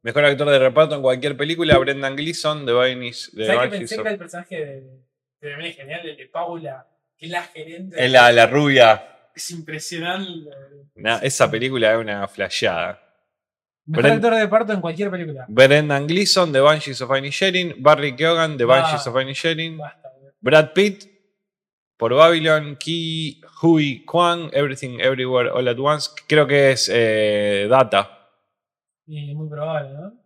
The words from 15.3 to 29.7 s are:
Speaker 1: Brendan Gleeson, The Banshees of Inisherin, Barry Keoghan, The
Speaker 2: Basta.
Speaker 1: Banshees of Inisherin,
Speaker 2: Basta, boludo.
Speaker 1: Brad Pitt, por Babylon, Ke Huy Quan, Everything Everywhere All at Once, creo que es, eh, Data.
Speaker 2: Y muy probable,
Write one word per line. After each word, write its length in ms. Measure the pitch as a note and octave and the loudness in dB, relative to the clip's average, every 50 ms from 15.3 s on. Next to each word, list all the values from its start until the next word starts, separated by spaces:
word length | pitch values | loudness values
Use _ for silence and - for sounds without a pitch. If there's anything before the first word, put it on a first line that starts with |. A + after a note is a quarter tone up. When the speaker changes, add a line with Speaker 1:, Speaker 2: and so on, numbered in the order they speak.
| D3 C3 B2 A#2 | -12 -14 -14 -2
Speaker 1:
Brendan 580 | G#2+ A#2+ C3+ C3+ C#3+ D3+ D3+ D3 C#3+ C#3 C#3+ D3+ | 6 6 8 8 8 4 2 0 -2 -4 -2 -2
Gleeson, 440 | E3 F#3+ G#3 F#3+ - F#3+ F3+ D#3+ | -2 -2 0 0 2 2 0 2
The 80 | C#3+ C3+ | 2 4
Banshees 400 | C#3 D3 D#3 D#3 - C#3+ C3 A#2+ | 6 6 4 4 -2 -10 -10 -10
of 160 | C3 A#2+ C3+ | -6 -4 -4
Inisherin, 600 | C3+ C3+ C#3+ C#3 - F#3+ F#3+ F3+ F#3 F3+ E3+ - - | -4 -4 -6 -4 -2 -2 0 0 -2 -4 -6 -10 2
Barry 380 | C3 D3 D3+ C#3+ C#3+ C#3+ B2 | 4 4 4 4 2 -6 -4
Keoghan, 400 | B2 D#3 E3 E3+ E3 E3 D#3 D3+ | -2 0 0 0 0 -2 -4 -2
The 80 | C3 A#2+ | -2 4
Speaker 2:
Basta. 180 | A#2 B2+ C3+ D#3+ D#3+ | 4 4 4 4 0
Speaker 1:
Banshees 140 | D#3 C#3+ C#3 B2+ | -2 -4 -6 -4
of 140 | A#2 C3 | -4 -4
Inisherin, 560 | C3 C3+ C#3 - - E3 E3 D#3 E3 E3 D#3+ D#3 | -4 -4 -8 -6 -4 -4 -4 -4 -8 -10 -10 -14
Speaker 2:
Basta, 300 | D3+ C#3+ - _ _ - _ | -16 -18 -20 _ _ -20 _
boludo. 160 | _ _ - _ _ | _ _ -20 _ _
Speaker 1:
Brad 320 | - C3 D3 D#3 D#3 - | 0 6 6 6 6 4
Pitt, 320 | - F3+ G3+ G#3 F#3+ - - _ _ _ _ _ _ _ _ _ _ _ _ _ _ _ _ _ _ | 0 0 0 0 -2 -6 -20 _ _ _ _ _ _ _ _ _ _ _ _ _ _ _ _ _ _
por 180 | _ A#2 A#2 B2 | _ -2 0 6
Babylon, 640 | C#3 D#3+ E3+ E3+ E3 D#3 D#3+ D#3 D#3 D3 D3 C#3+ | 6 6 6 6 2 2 0 0 0 -2 -8 -14
Ke 640 | C#3 - D#3 E3 E3+ E3 D#3+ D#3+ D#3+ D#3+ D3+ - _ - - _ - | _ -8 -8 -6 -6 -6 -6 -6 -6 -6 -8 -10 _ -20 -20 _ 0
Huy 420 | - E3+ E3 D#3 D3+ C#3+ B2+ - _ | 2 2 4 4 2 0 -4 -8 _
Quan, 460 | - - E3+ F3 E3+ E3+ E3+ E3 - | -4 0 0 2 2 0 -2 -8 -4
Everything 460 | - C#3 C#3+ C#3 C3+ - - B2+ B2 - | -2 -2 -2 -2 -6 -10 -12 -14 -8 -2
Everywhere 500 | F#2 C3 C3+ B2+ B2+ B2+ B2+ B2 B2 - | -2 -2 0 -2 -4 -2 0 0 0 0
All 160 | - B2 B2+ B2 | -2 -2 -2 -2
at 100 | A#2+ A#2+ | -2 -2
Once, 320 | C3+ C#3+ D3+ D3 - - _ - _ - | 0 0 0 -2 -4 -10 _ -16 _ 2
creo 180 | D3 D3+ D3 | 2 2 4
que 260 | C3 C#3+ C#3+ C#3 C3+ | 4 4 4 4 4
es, 160 | C3 A#2+ - F#2+ | 4 2 -2 0
eh, 720 | G2 A#2+ A#2 A2 G#2+ G#2+ G#2+ G#2+ G#2 G#2 G#2 G#2 G2+ G2 G2+ G#2 | 2 2 2 2 2 2 0 0 0 0 0 0 -2 -2 0 2
Data. 480 | B2 C3+ B2+ G#2 G#2 G2 G2+ - - _ _ _ _ _ _ _ _ _ _ _ _ _ _ _ _ _ _ | 4 4 4 4 2 0 0 0 -10 _ _ _ _ _ _ _ _ _ _ _ _ _ _ _ _ _ _
Speaker 2:
Y 300 | D#3 D3+ D3 D3 D3 C#3+ | _ -16 -14 -12 -12 -12
muy 140 | D3+ D#3 D3+ | -12 -12 -12
probable, 420 | D3+ D3 D3+ D#3+ | -10 -8 -8 -6